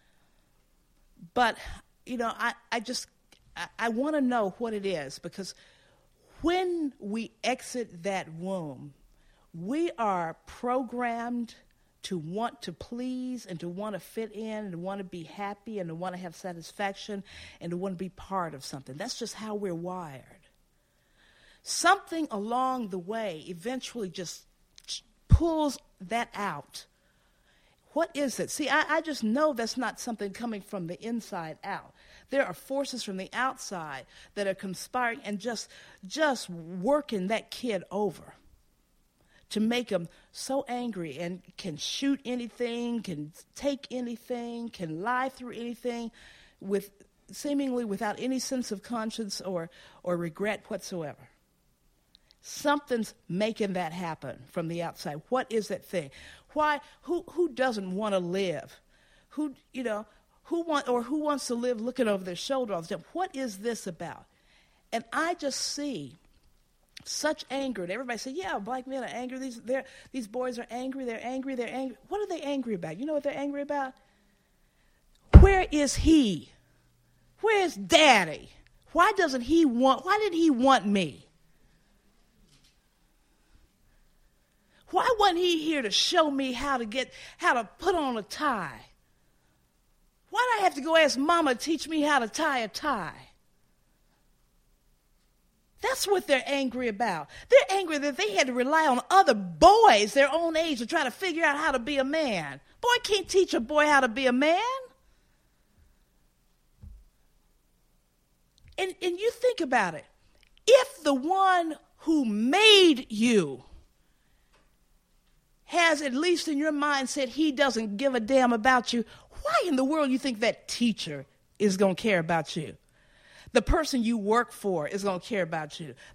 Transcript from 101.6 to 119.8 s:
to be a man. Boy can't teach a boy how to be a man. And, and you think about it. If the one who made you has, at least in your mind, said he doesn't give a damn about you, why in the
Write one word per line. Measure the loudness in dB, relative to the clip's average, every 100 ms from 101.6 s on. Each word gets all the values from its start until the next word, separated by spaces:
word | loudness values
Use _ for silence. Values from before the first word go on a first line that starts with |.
| 0
to | 0
be | 0 -2
a |
man. | 0 0 0 -2 -6 -10 -18 _
Boy | 2 2
can't | 2 -2 2
teach | 4 4
a | 2
boy | 2 4 6
how | 6
to | 4
be | 2 2
a |
man. | 4 4 4 0 -4 -10 _ _ _ _ _ _ _ _ _ _ _ _ _ _ _ _ _ _ _ -20 -20 -20 _ _ _ _ _ _ _ _ _ _ _ _ _ _ _ -12 -4
And, | -4 -2
and | -4 0
you | -2
think | 0 0 0
about | 2 2 2
it. | -2 -14 _ _ _ _ _ 8
If | 8 8 -2
the | 0
one | 0 2 4 6 4 2 -6 _ _
who | 2 2 2
made | 2 2 6 10 10 10 6 0
you | 2 4 4 2 -4 -14 -20 -20 _ _ _ _ _ _ _ _ _ _ _ _ _ _ _ _ _
has, | -2 4 4 4
at | 0
least | 0 2 0 0
in | 0
your | 0
mind, | 0 0 0 0
said | -2 -2
he | 0 0
doesn't | 4 2 2 -2 -2
give | 0
a | 0
damn | 4 4 6
about | 4 4 4 2
you, | -2 -4 -10 -20 -8
why | 0 2 2
in |
the | 2